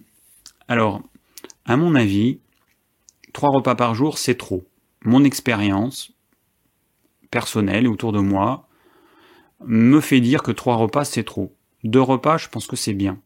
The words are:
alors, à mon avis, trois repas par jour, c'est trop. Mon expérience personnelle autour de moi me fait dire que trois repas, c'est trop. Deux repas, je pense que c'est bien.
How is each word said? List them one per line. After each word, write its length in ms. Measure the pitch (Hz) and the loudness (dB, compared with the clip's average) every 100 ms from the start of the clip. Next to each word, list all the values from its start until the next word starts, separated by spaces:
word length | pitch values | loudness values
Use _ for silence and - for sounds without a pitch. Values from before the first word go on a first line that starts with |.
| - _ _ _ - _ - | -10 _ _ _ -20 _ -4
alors, 360 | 120 110 98 - _ _ - - _ - | 0 0 -4 -12 _ _ -20 -20 _ -2
à 120 | 123 | 0
mon 160 | 170 | 2
avis, 460 | 143 107 101 117 156 _ _ _ _ _ _ _ _ _ | 2 2 2 0 -2 _ _ _ _ _ _ _ _ _
trois 200 | - 143 | -2 2
repas 240 | 135 127 117 | 2 0 0
par 180 | 120 | 0
jour, 240 | 113 151 143 | 0 -2 -2
c'est 180 | - 123 | -2 -4
trop. 300 | - 92 - _ _ _ 107 | -4 -8 -10 _ _ _ 2
Mon 180 | 127 | 4
expérience 880 | 143 127 - 110 101 98 120 - - _ _ _ _ _ _ _ _ _ _ _ - | 4 2 -2 0 0 0 -2 -8 -16 _ _ _ _ _ _ _ _ _ _ _ -8
personnelle 580 | 120 - 113 98 98 123 | -6 -4 -2 -2 0 0
autour 240 | 104 117 | -2 -2
de 80 | 104 | -2
moi 480 | 98 98 101 135 _ _ _ _ _ _ _ _ _ _ | 0 0 -2 -4 _ _ _ _ _ _ _ _ _ _
me 380 | - 113 117 147 | -2 2 6 6
fait 180 | 147 135 | 4 2
dire 220 | 120 147 | 4 0
que 100 | - | -2
trois 240 | 110 - 117 | -4 -2 0
repas, 300 | 113 143 143 | 0 -2 -4
c'est 180 | - | -6
trop. 320 | 107 - 98 _ _ _ | -6 -8 -10 _ _ _
Deux 180 | 113 123 | 0 2
repas, 360 | 131 127 151 160 | 4 2 0 -2
je 120 | - | -4
pense 160 | 117 - | -12 -10
que 100 | 127 | -8
c'est 180 | - | -6
bien. 280 | 101 98 95 | -2 -4 -6